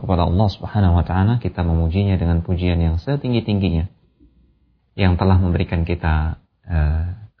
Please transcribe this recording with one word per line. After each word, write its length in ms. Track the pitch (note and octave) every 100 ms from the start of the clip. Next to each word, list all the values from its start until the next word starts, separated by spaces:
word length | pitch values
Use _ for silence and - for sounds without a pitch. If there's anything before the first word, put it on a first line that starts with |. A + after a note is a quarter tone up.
kepada 240 | - F2 E2+
Allah 240 | F#2 G#2
Subhanahu 480 | - - G#2+ F#2 E2+
wa 40 | D#2+
taala, 340 | F#2 G2+ A#2+
kita 240 | G2 -
memujinya 560 | E2+ E2 E2 F2+ G2+ F2+
dengan 240 | E2 E2
pujian 320 | F2 F2 F2+ E2+
yang 240 | E2 E2+
setinggi-tingginya 880 | C3+ C#3+ B2+ A#2 A2 G2+ F#2 E2 F2 _ _ _ - _ _ _ _ _ _ -
yang 160 | F#2+ E2+
telah 240 | F#2+ F#2
memberikan 480 | F2+ - F2+ F2 E2+
kita, 480 | E2+ E2 D#2 D#2+ - _ _ -
eh, 400 | D#2+ D2 D#2+ F2+ F#2 - -